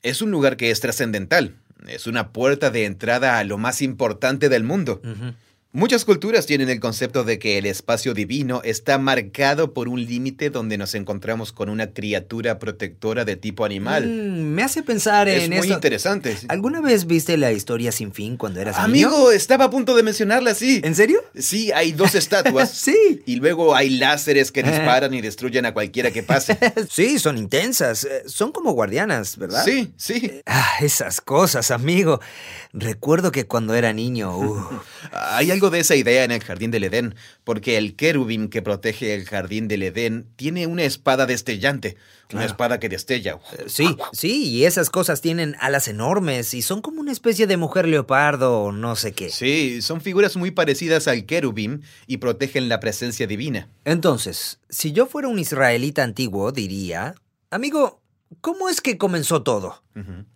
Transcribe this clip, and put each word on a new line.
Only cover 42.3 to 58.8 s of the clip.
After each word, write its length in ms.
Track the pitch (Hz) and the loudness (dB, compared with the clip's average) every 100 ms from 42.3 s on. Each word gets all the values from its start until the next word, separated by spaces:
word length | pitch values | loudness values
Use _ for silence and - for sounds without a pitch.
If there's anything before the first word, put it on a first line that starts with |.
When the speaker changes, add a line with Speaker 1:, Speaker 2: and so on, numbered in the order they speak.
Speaker 1:
una 100 | 107 | -6
Speaker 2:
Claro. 60 | 110 | -6
Speaker 1:
espada 340 | 98 120 117 | -2 -2 -2
que 80 | 110 | -4
destella. 500 | 92 - 127 98 76 - - | -8 -4 -4 -4 -8 -14 -16
Speaker 2:
Eh, 60 | - | -10
sí, 300 | - 160 - - | 0 0 0 -8
sí, 360 | - 170 262 226 | -6 -2 -2 -2
y 160 | 120 | 4
esas 260 | 156 180 165 | 4 4 0
cosas 300 | 185 180 151 | 0 -2 -2
tienen 360 | 165 165 156 143 | -2 -2 -4 -2
alas 280 | 131 139 135 | -2 0 -2
enormes 640 | 104 120 190 175 127 117 | -4 0 0 0 -2 -4
y 80 | 127 | -6
son 180 | 113 196 | -4 -4
como 180 | 220 311 | -6 -8
una 120 | 294 | -6
especie 340 | 254 233 196 214 | -2 -2 2 2
de 100 | 185 | 2
mujer 300 | 160 185 165 | 0 0 2
leopardo 760 | 156 123 135 147 143 127 117 | 2 2 4 4 4 2 2
o 100 | 101 | 0
no 240 | 101 117 107 | -2 -4 -4
sé 160 | 110 | -4
qué. 160 | 90 90 | -6 -8
Speaker 1:
Sí, 520 | - 123 151 139 120 | -4 0 0 0 -4
son 180 | 107 165 | -6 -6
figuras 360 | 156 185 202 185 | -4 2 2 2
muy 140 | 180 | -4
parecidas 560 | 185 160 139 170 160 147 | 0 0 0 2 0 2
al 180 | 123 104 | -2 -2
querubín 560 | 165 139 107 107 147 147 - _ | -2 -2 -4 -6 -6 -12 -20 _
y 100 | 127 | -6
protegen 520 | 127 104 135 131 123 | -4 -2 -2 -2 -2
la 120 | 113 | -2
presencia 460 | 113 104 120 113 110 | -2 -4 -6 -6 -6
divina. 420 | 104 147 113 - _ | -4 -6 -8 -10 _
Speaker 2:
Entonces, 760 | - 170 170 123 107 85 - - _ | -2 2 2 0 -2 -8 -10 -12 _
si 240 | - 156 | -6 -4
yo 140 | 151 254 | 0 0
fuera 220 | 294 269 | 0 -4
un 100 | 220 | -4
israelita 640 | 165 139 131 120 135 147 | -4 2 4 4 0 0
antiguo, 480 | 127 107 127 98 101 | -2 -2 -4 -2 -2
diría, 640 | 139 98 98 92 85 113 185 _ _ _ | -2 -6 -6 -6 -6 -8 -10 _ _ _
"Amigo, 520 | 190 277 302 254 - _ _ _ - | -6 -2 0 0 -2 _ _ _ -10
¿cómo 280 | - 359 370 | -8 -4 -2
es 120 | 370 | -2